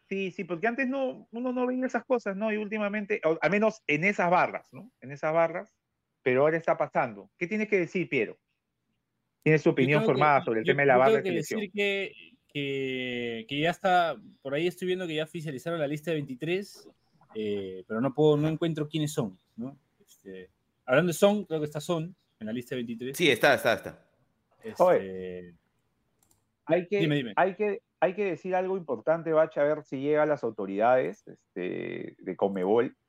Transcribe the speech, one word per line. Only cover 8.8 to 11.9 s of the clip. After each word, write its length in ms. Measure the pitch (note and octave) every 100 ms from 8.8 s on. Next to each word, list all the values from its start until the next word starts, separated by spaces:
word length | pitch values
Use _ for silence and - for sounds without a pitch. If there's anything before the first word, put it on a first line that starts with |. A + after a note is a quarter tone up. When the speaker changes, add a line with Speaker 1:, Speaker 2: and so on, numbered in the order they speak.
| _ _ _ _ _ _
Speaker 1:
¿Tienes 200 | D3+ D#3
tu 40 | E3+
Speaker 2:
Yo 40 |
Speaker 1:
opinión 260 | D3+ C3 D3
Speaker 2:
tengo 140 | A3
que, 40 | B2+
Speaker 1:
formada 260 | D3+ C#3 B2+
sobre 160 | A2+
el 40 | A2
Speaker 2:
yo, 60 |
Speaker 1:
tema 120 | C#3
de 20 | C#3
la 80 |
Speaker 2:
yo 60 | B2+
Speaker 1:
barra 120 | C3
Speaker 2:
tengo 60 | -
Speaker 1:
de 60 |
Speaker 2:
que 60 | F#3+
Speaker 1:
selección? 300 | E3+ D#3 A3
Speaker 2:
decir 140 | G3+
que, 400 | G3+ G3+